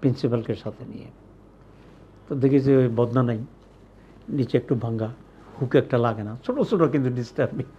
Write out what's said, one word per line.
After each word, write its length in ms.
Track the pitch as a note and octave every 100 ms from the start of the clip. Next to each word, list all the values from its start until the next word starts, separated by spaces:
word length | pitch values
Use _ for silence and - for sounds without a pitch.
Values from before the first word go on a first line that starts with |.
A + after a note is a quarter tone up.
প্রিন্সিপালকে 540 | C#3 B2+ C3+ A#2 A2+ G#2+
সাথে 200 | - - A2
নিয়ে। 160 | G#2+ - - - - - - - - - - - - -
তো 40 | C#3+
দেখি 160 | C3 C#3 C3
যে 60 | C3+
ওই 120 | B2+ A2+
বদনা 260 | A#2+ B2
নাই, 160 | A#2+ A2+ A#2+ - - - - - - - -
নিচে 260 | D3 A#2+ B2+
একটু 140 | -
ভাঙ্গা, 340 | B2 A#2 A2+ A2 B2+ - - - -
হুক 160 | B2+ C#3+
একটা 160 | B2+ B2 A#2+
লাগে 160 | A2 G#2
না, 40 | A2+
ছোট 120 | - C4 G#3
ছোট 120 | G3+ D#3
কিন্তু 180 | C#3+ B2+
ডিস্টার্বিং। 560 | B2 A#2 - B2 - C3